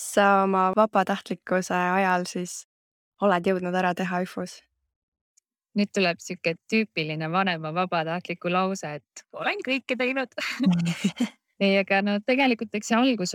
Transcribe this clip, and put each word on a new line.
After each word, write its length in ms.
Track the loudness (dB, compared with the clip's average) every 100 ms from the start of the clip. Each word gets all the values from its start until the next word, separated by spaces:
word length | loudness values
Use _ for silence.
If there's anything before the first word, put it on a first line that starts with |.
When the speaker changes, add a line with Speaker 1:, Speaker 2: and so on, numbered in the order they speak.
| -2
Speaker 1:
sa 280 | 4 6 6
oma 260 | 4 2 2 4
vabatahtlikkuse 1000 | 4 4 0 -2 -4 -8 -2 -2 0
ajal 520 | -2 0 2 2 2 0
siis 360 | -6 -8 -10 -16 _ _ _ _ -2
oled 240 | 2 2 2
jõudnud 280 | 0 0 0
ära 160 | 0 0
teha 220 | -2 -2 -4
üfos? 320 | -6 -10 -12 _ _ _ _ _ _ _ _ _ _ _ -2
Speaker 2:
Nüüd 100 | 0 2
tuleb 220 | 0 0
sihuke 340 | -6 -4 -4 -4 -2
tüüpiline 640 | 0 0 -2 -4 -4 -2
vanema 400 | 0 0 -2 -4
vabatahtliku 760 | -2 -2 0 -2 -4 -6 -6 -2
lause, 460 | 0 0 -2 -8 -10
et 240 | _ -20 -16
olen 300 | -6 -4 -4
kõike 320 | -2 -4 -2 -2
teinud. 380 | -2 -2 -4 -6 -8 0
<laughs> 720 | 2 2 0 0 -2 -2 -4
Speaker 1:
<laughs> 300 | -6 _ -2
Speaker 2:
Ei, 160 | 2 2
aga 240 | 2 0
no 160 | 2 -2 0
tegelikult 480 | 2 2 2 -2
eks 160 | -6 0
see 80 | 2
algus 340 | 2 2 0